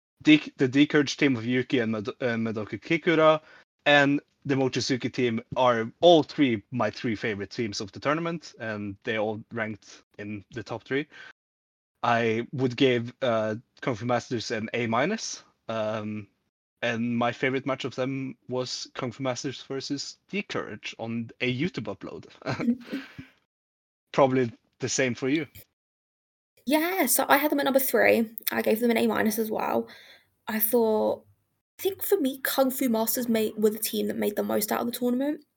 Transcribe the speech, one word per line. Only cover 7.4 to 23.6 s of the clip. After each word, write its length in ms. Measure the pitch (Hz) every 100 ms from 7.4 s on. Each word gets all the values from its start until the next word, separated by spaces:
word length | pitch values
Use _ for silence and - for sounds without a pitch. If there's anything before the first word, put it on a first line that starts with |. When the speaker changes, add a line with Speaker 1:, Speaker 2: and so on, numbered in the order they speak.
| 98
Speaker 1:
teams 300 | - 113 101
of 100 | 104
the 60 | 123
tournament, 520 | 139 156 170 170 - -
and 380 | 113 104 104 101 -
they 120 | 110
all 240 | 104 107 -
ranked 500 | 113 107 107 - - _ -
in 260 | 104 104 -
the 100 | 120
top 200 | - 117 -
three. 220 | 135 156 - - - _ _ _ _ _ _
I 440 | 117 117 117 113 120
would 240 | 127 131 120
give, 360 | 135 120 120 -
uh, 320 | 127 113 110 110 - _
Kung 140 | - 107
Fu 100 | 120
Masters 440 | 120 - 120 -
an 180 | 113 110 117
A 120 | 120
minus, 560 | 113 156 220 - - - _ -
um, 580 | 113 107 110 107 107 101 _ _ _ _ _
and 340 | 120 117 120 117
my 140 | 120
favorite 320 | 117 131 131 135
match 180 | 131 131
of 100 | -
them 420 | 131 135 131 - -
was 380 | 127 127 - - -
Kung 160 | 127
Fu 100 | 113
Masters 400 | 135 123 143 123
versus 540 | - 135 - 143 - - _
D-Courage 680 | 196 - 117 - 107 - -
on 320 | 113 117 113 -
a 120 | 127 127
YouTube 280 | 175 - 107 95
upload. 320 | - 80 - - -
<laughs> 320 | - 233 254 -
Speaker 2:
<laughs> 220 | 269 - - - _ _ _